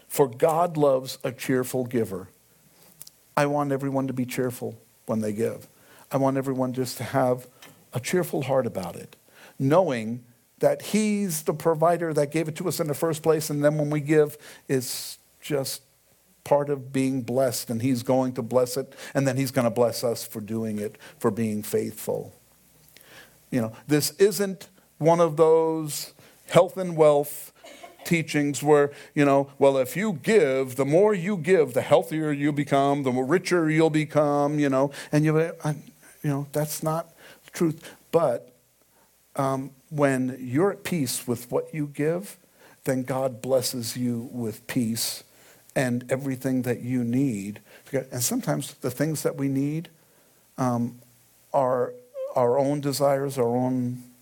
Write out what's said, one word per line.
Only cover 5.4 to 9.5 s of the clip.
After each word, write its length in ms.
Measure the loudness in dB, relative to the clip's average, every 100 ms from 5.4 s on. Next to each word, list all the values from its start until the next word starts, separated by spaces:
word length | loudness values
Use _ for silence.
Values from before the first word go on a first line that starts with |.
| -4 -4 -16 _ _ -20 -6
I 60 | 0
want 180 | 0 0
everyone 380 | -2 -2 -2
just 240 | -2 -6 -6
to 80 | -4
have 420 | 0 2 0 -4 _ -20 -20 _
a 60 | -8
cheerful 400 | -2 -2 -2 -4
heart 240 | 0 0 0
about 300 | -6 -10 -12
it, 180 | -18 -20 _ _ -20